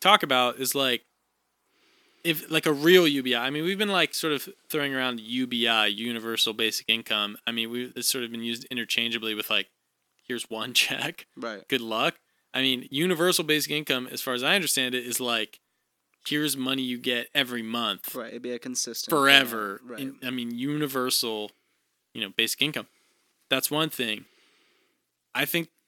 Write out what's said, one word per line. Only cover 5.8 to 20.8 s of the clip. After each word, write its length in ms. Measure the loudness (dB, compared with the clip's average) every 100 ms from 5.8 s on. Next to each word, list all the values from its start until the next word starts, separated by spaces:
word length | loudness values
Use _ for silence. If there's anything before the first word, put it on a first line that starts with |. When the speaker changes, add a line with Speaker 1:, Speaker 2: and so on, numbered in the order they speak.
| 2
Speaker 1:
universal 680 | 0 -4 -4 -4 0 0
basic 360 | 2 0 0 0
income. 480 | 0 0 -2 -2 -4 -6
I 60 |
mean, 180 | -4 -4
we, 220 | -6 -8 -4
it's 120 | -2
sort 160 | -2 -4
of 60 |
been 120 | -6
used 220 | -6 -6 -6
interchangeably 680 | -6 -2 0 0 -2 -4 -4
with, 160 | -2
like, 180 | -2 -2 _ _ _ _ _ -10
here's 220 | -8 -6
one 260 | -8 -2 0
<laughs> 0 |
check. 520 | 0 -2 -6 -8 -16 -12
Speaker 2:
Right. 300 | -10 -10 -4
Speaker 1:
Good 120 | -2
luck. 380 | -2 0 0 -2 _ _ _ -2
I 80 |
mean, 240 | 0 0 -4
universal 540 | -2 0 2 2 2 2
basic 280 | 0 0
income, 360 | -4 -2 -4 -4
as 100 | -8
far 120 | -4 -2
as 80 |
I 120 | 0 0
understand 400 | 2 0 0 -2
it, 120 | -4
is, 140 | -4
like, 400 | -2 -2 -2 -8 _ _ _ _ _ _ -4
here's 300 | -2 -2 -2
money 260 | -2 -2
you 160 | -4 -4
get 300 | -2 -2 0 0
every 280 | 0 -2
month. 520 | -4 -2 -2 -4 -6 -10
Speaker 2:
Right. 140 | -10
It'd 140 | -10
be 80 | -8
a 80 | -8
consistent 520 | -6 -6 -6 -6 0 4
Speaker 1:
Forever. 640 | 8 8 6 0 -6 -8
Speaker 2:
payout. 80 | -12
Right. 100 | -10
Speaker 1:
In, 160 | -10 -8
I 80 | -8
mean, 200 | -6 -6
universal, 1000 | -4 -4 -2